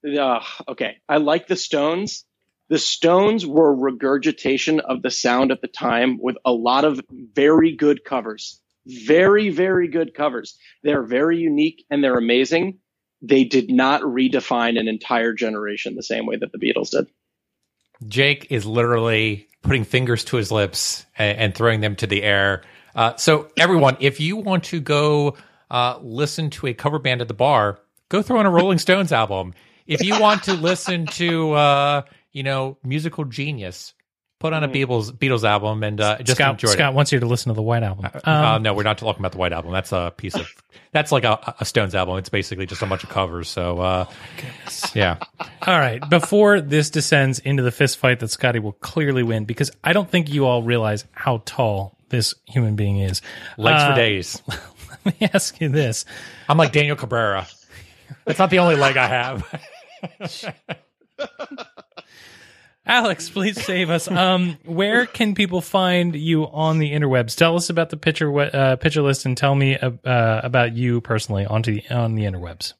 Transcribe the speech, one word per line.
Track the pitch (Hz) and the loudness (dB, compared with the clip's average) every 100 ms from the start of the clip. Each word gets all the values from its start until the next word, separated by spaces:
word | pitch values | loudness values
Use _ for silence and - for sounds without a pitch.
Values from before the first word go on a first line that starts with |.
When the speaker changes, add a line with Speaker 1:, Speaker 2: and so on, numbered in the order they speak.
| 147 | -4
Speaker 1:
uh, | 143 135 117 - - - | -2 0 0 -4 -14 -12
okay. | 135 110 - - | -6 -8 -8 -2
I | 151 | 0
like | 147 170 - | 2 0 0
the | 180 | -6
Stones. | - 147 147 175 208 - - _ _ _ - | -2 -2 0 -2 -6 -10 -16 _ _ _ -2
The | 156 | -2
Stones | - - 165 180 208 220 165 | -2 0 4 4 4 2 0
were | 151 156 | 4 4
regurgitation | 135 135 120 135 139 151 147 143 135 - 156 | 4 0 -2 0 0 0 -2 -2 -2 0 -2
of | - 127 | -2 -4
the | 127 | -4
sound | - 127 123 135 | -2 0 2 2
at | 131 | 0
the | 123 | -6
time | - 123 117 127 120 | -6 -2 0 0 -2
with | 127 117 | -4 -4
a | 131 | -2
lot | 117 120 131 | 0 2 2
of | 151 131 - | 2 0 -8
very | 127 117 143 143 160 160 | -18 -8 2 4 6 4
good | 143 147 143 | 2 2 2
covers. | - 127 110 107 - - _ _ - | -2 -6 -6 -12 -14 -18 _ _ -20
Very, | 123 110 160 190 208 202 | -8 2 4 6 4 2
very | 151 190 185 170 | 0 0 2 0
good | 165 165 | -2 -4
covers. | - 147 123 - - _ _ | -2 -4 -4 -12 -18 _ _
They're | 147 143 | -2 -2
very | 113 123 160 170 | 0 0 0 0
unique | 165 147 156 - - | 0 2 0 -2 -6
and | 143 | 0
they're | 139 123 | 2 2
amazing. | 117 123 135 165 185 185 _ _ _ _ | 2 2 2 0 -2 -6 _ _ _ _
They | 120 135 | 2 4
did | 120 131 113 | 4 2 2
not | 127 131 147 | 2 4 2
redefine | 139 123 131 131 - 123 117 117 | 0 0 0 0 -2 -2 0 0
an | 110 | -2
entire | 110 - 120 113 | -6 -2 -2 0
generation | 110 113 104 104 104 - - | -2 -4 -4 -8 -8 -10 -10
the | |
same | 113 113 110 | -8 -6 -4
way | 110 | -6
that | - | -8
the | - | -6
Beatles | - - - | -4 -4 -4
did. | 135 - _ _ _ _ _ _ _ _ - 110 | -4 -6 _ _ _ _ _ _ _ _ -20 -8
Speaker 2:
Jake | 117 139 143 - | 0 2 0 -4
is | 123 104 | -6 -2
literally | 117 120 117 113 110 110 101 - _ | 0 2 2 2 0 0 -4 -12 _
putting | - 131 | -2 -2
fingers | 107 127 123 117 | 0 -2 0 -2
to | - 120 | -2 -2
his | 101 | 0
lips | 110 98 - - - - - | 0 0 -2 -6 -8 -10 -2
and, | 104 104 | -2 0
and | 107 | -2
throwing | - 117 110 | 0 0 2
them | 107 98 | -2 -4
to | 101 | -2
the | 101 | 0
air. | 104 98 98 95 - - _ | 2 2 2 -2 -8 -20 _
Uh, | - 113 - | -2 0 0
so | - 151 - - | 2 2 0 0
everyone, | 170 170 139 127 | 4 6 4 4
if | 135 127 | 0 0
you | 156 214 | -4 -4
want | 202 180 | -2 -2
to | - 170 | -2 -6
go, | 143 147 151 147 143 - - _ - | -2 0 2 2 0 -4 -14 _ -6
uh, | 120 123 120 | -2 -2 -4
listen | 120 117 147 - 151 | -10 -4 -4 -4 -6
to | - 135 | -6 -6
a | |
cover | 113 143 151 | -4 -2 -2
band | 131 123 | -2 -2
at | 117 | -4
the | |
bar, | 107 131 127 104 101 _ _ - | 0 2 4 2 -2 _ _ -4
go | 190 | -2
throw | 208 240 | 0 2
on | 202 | 4
a | |
Rolling | 170 190 175 | 4 4 2
Stones | - 190 170 | 2 2 2
album. | 127 107 95 92 - _ _ - | 0 0 -2 -6 -12 _ _ -6
If | 147 | -2
you | 185 214 | 0 2
want | 214 208 | 4 2
to | 196 | 0
listen | 180 170 180 - 175 160 | -2 0 -2 -2 -4 -4
to, | - 170 165 156 | -4 -2 0 2
uh, | 147 147 143 143 143 143 _ _ | 4 4 4 2 0 -4 _ _
you | 139 | -8
know, | 135 135 135 139 | -4 -4 -4 -8
musical | 127 147 160 - | -6 -6 -6 -8
genius, | 139 113 143 131 92 - - _ _ _ _ _ | -8 -6 -8 -8 -10 -14 -18 _ _ _ _ _
put | 160 | -4
on | 156 | -2
a | 143 | -2
Speaker 1:
Mm. | 135 131 | -2 0
Speaker 2:
Beatles, | 120 107 | -2 -4
Beatles | 123 135 123 | -2 0 2
album | 107 104 107 107 | 2 2 0 -2
and, | 107 104 | -4 0
uh, | 107 107 | 0 0
just | 117 127 | 0 2
Speaker 3:
Scott, | 139 104 | 2 2
Speaker 2:
enjoy | 113 | 2
it. | |
Speaker 3:
Scott | 101 143 | 2 2
wants | 135 143 | 2 2
you | 135 | 2
to | 117 | 2
listen | 120 120 | 0 -2
to | |
the | 110 | -2
White | 107 117 | -2 -2
Album. | 104 95 | -2 -6
Speaker 2:
Uh, | 95 - 160 | -10 -6 0
Speaker 3:
Um, | 151 | 2
Speaker 2:
uh, | 135 110 | 4 2
no, | 107 | 0
we're | 101 | 0
not | 104 104 | 0 0
talking | 110 98 | -2 -4
about | 92 | -4
the | 95 | -2
White | 90 | -4
Album. | 85 82 | -4 -4
That's | 95 - | -6 -2
a | 92 87 | -4 -4
piece | - 92 | -8 -10
of, | 87 85 - _ - _ | -8 -10 -16 _ -20 _
that's | 151 151 | -2 2
like | 135 | 2
a, | 117 110 - - | 2 0 -2 -8
a | |
Stones | 113 120 98 | -2 0 0
album. | 95 90 95 | 0 -2 -4
It's | 92 | -4
basically | 101 - 95 92 | -4 -4 -6 -8
just | 95 | -6
a | 98 | -6
bunch | 95 | -6
of | - | -6
covers. | - 90 87 82 | -4 -4 -4 -8
So, | - 87 87 | -6 -4 -2
uh, | 92 92 92 | 0 0 -4
Speaker 3:
Oh, | - - - | -10 -20 -16
goodness. | - - - - - | -16 -14 -14 -10 -6
Speaker 2:
yeah. | 117 92 82 - - 165 - - | 0 0 0 -8 -14 -16 -6 0
Speaker 3:
All | 170 | 2
right. | 131 117 147 | 2 -2 0
Before | 170 - 208 208 202 | 0 2 4 6 4
this | 143 151 151 | 2 0 0
descends | 156 147 147 135 127 | -2 2 2 2 0
into | 135 139 | -2 0
the | 123 | 0
fist | - 139 - | 2 0 2
fight | 131 120 | 2 2
that | 117 | -2
Scotty | - 127 117 | -2 -2 0
will | 104 | -4
clearly | - - 165 143 127 | -10 -8 -4 0 0
win, | 117 110 107 | 0 -2 -4
because | 117 143 - | -4 -4 -4
I | 156 | 0
don't | 196 175 | 0 0
think | 180 151 | -2 0
you | 143 131 | 0 2
all | 120 | 2
realize | 113 120 110 104 - | 0 0 0 -2 -6
how | - 139 117 - | -6 -2 -2 -4
tall | - 113 98 98 _ - | -2 0 0 -6 _ -6
this | 123 107 - | -2 -2 -4
human | - 131 110 104 | -6 0 0 0
being | 101 98 | 0 0
is. | 95 95 - - - - | -2 -4 -10 -18 -16 -2
Speaker 2:
Legs | 110 156 | 4 4
for | 143 | 6
Speaker 3:
Uh, | 131 | 6
Speaker 2:
days. | 113 98 - - - | 4 2 -4 -10 -12
Speaker 3:
<laughs> | - - - - - 202 | -12 -14 -20 -20 -6 -4
let | - | 0
me | 208 | 0
ask | 196 - - | 0 -2 -4
you | 156 | -2
this. | 147 127 110 - - - - - | 0 0 -2 -8 -14 -18 -10 0
Speaker 2:
I'm | 156 | 4
like | 147 | 4
Daniel | 147 147 147 | 4 2 -2
Cabrera. | 117 117 107 98 92 - _ - - _ - 135 - | -2 0 0 -2 -6 -14 _ -20 -20 _ -20 -12 -4
That's | 156 | 0
not | 185 | 2
the | 180 | 4
only | 175 147 | 4 4
leg | 139 131 | 4 4
I | 120 | 2
have. | 123 123 123 - 147 - - - - 180 - 190 | 0 -2 -6 -10 -12 -16 -20 -20 -16 -16 -12 -14
<laughs> | - 208 - - - _ _ _ - 285 - 277 262 - - - - - - - - - _ _ _ - | -12 -14 -14 -14 -16 _ _ _ -12 -12 -12 -14 -14 -18 -20 -20 -20 -20 -20 -20 -20 -20 _ _ _ 0
Speaker 3:
Alex, | 240 226 160 - | 0 2 -2 -6
please | 202 202 214 | -4 -4 -4
save | - 185 165 | -4 -2 0
us. | 165 - | -2 0
Um, | 180 185 185 180 151 | 0 2 2 0 -6
where | 170 170 202 233 247 | -8 -2 0 2 0
can | - 214 | -2 -2
people | 202 196 180 | 0 0 -2
find | - 196 185 180 175 | -2 0 2 2 0
you | 151 160 160 151 | -2 0 0 0
on | 147 160 160 | -2 0 0
the | 151 | 0
interwebs? | 151 143 127 113 - | 0 2 2 0 2
Tell | 165 170 | 4 2
us | 170 | 0
about | 165 160 | -2 -2
the | 156 | -2
pitcher, | 165 156 151 | -2 0 0
we-, | 143 | 0
uh, | 139 139 135 127 | 0 2 2 2
pitcher | 160 151 | 0 2
list, | 139 135 131 | 2 0 -2
and | 123 | 0
tell | 139 139 | 2 2
me, | 135 135 | 2 0
uh, | 131 120 | -2 -4
uh, | 131 123 113 110 | -2 2 2 0
about | 123 127 120 117 | 0 2 2 0
you | 123 120 | 0 0
personally | - 110 - 101 | 0 -4 -2 -4
onto | 98 110 113 104 | -2 -2 0 -2
the, | - | -2
on | 120 113 | -2 0
the | 110 | 0
interwebs. | 104 90 85 82 - - | -2 -4 -10 -12 -14 -14